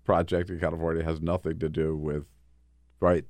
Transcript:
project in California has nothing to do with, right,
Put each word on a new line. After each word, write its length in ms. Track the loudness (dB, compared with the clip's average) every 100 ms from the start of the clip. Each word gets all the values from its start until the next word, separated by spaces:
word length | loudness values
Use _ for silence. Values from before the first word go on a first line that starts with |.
project 460 | 2 2 4 0 -2
in 80 | -2
California 460 | -2 0 -2 0
has 160 | -2 -2
nothing 400 | -2 -2 -2 -4
to 80 | -4
do 280 | -2 -2 -2
with, 280 | -4 -4 -6 _ _ _ _ _ _ 0
right, 240 | 2 2